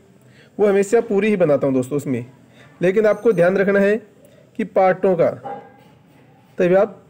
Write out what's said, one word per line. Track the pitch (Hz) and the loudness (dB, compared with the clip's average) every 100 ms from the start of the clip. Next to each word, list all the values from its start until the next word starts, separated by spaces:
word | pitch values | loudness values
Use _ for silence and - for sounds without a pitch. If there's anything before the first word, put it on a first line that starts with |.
| _ _ _ - - - | _ _ _ -20 -14 -2
वो | 202 | 0
हमेशा | 196 196 233 | 0 2 0
पूरी | 233 202 214 | 0 0 0
ही | 202 | 0
बनाता | 160 139 139 | 2 2 0
हूँ | |
दोस्तों | 131 127 147 | -2 -2 -6
उसमें। | 143 117 120 - - - - - | -4 -6 -8 -18 -20 -20 -20 -4
लेकिन | 175 202 214 | -2 2 0
आपको | 208 233 | 0 0
ध्यान | 175 175 190 | 2 2 2
रखना | 196 196 | 0 2
है | 196 220 - _ - - _ - | 2 0 -6 _ -20 -20 _ -10
कि | 202 | -4
पार्टों | 202 190 185 196 170 | 2 2 2 0 2
का, | 143 - - - - - - _ _ _ _ _ _ - | 0 -2 -12 -16 -18 -20 -20 _ _ _ _ _ _ -4
तभी | 180 | 0
आप | 190 220 - _ | 2 0 -6 _